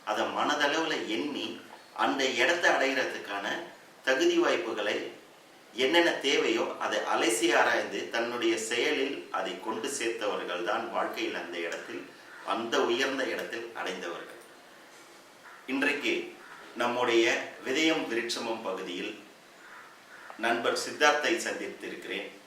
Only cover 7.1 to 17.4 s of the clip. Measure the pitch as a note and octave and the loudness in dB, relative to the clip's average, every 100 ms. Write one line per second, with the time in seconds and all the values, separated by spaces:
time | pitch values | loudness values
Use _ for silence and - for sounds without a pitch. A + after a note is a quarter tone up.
7.1 | - D#3 - E3+ C#3+ B2 G#2+ G2 G2+ - | 2 2 2 4 6 6 2 0 -6 -4
8.1 | A#2 A#2 A#2+ A2+ A2+ - A#2+ C#3 C3+ C3+ | -4 -2 0 2 2 0 0 0 0 0
9.1 | - - E2 F#2 F2 G#2+ F2 G2 - A#2 | -4 -6 -4 -4 -6 -6 -4 -4 -2 -2
10.1 | A2+ G#2 F2+ F2+ F2+ G2+ A2 - F#2+ F#2 | -2 -2 -2 -4 -2 -2 -2 -2 -2 -2
11.1 | - A2 F2+ E2+ F2 E2+ - - E2 - | -2 -4 -4 -6 -6 -4 -6 -8 -12 -12
12.1 | - - - - G#2+ A#2 - A#2+ A#2 C#3 | -18 -20 -14 -4 -4 0 2 2 2 2
13.1 | C3+ A2+ - - A#2 A#2 - - F#3 E3+ | 0 -2 -2 -4 -8 -8 -6 -6 -6 -8
14.1 | E3+ - - - - - - - - - | -10 -12 -18 -20 -20 -20 -20 -20 -20 -20
15.1 | - - - - - - C3+ - - A2+ | -20 -20 -20 -20 -18 -4 0 2 2 0
16.1 | - - - - - - A#2 A#2+ B2 A#2+ | 0 -2 -14 -18 -18 -14 -2 0 2 6
17.1 | A#2 A#2 C3+ | 6 6 4